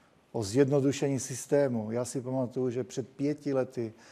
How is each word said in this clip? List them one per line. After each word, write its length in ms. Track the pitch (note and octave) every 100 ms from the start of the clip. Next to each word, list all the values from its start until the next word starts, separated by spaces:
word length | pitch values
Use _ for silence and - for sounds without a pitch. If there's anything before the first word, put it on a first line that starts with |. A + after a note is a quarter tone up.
| _ _ _
o 120 | B2
zjednodušení 760 | G2 A#2+ C3+ C#3+ C3+ B2+ C#3+ C3+
systému. 720 | - B2+ - C#3+ C#3 A#2+ G#2+
Já 140 | A#2+ B2
si 160 | C#3+
pamatuju, 480 | B2 C3 B2 C3 B2+
že 140 | A#2+
před 260 | A#2 - A#2
pěti 440 | - C#3+ D3+ C#3+
lety 400 | C3+ B2+ - A2 - -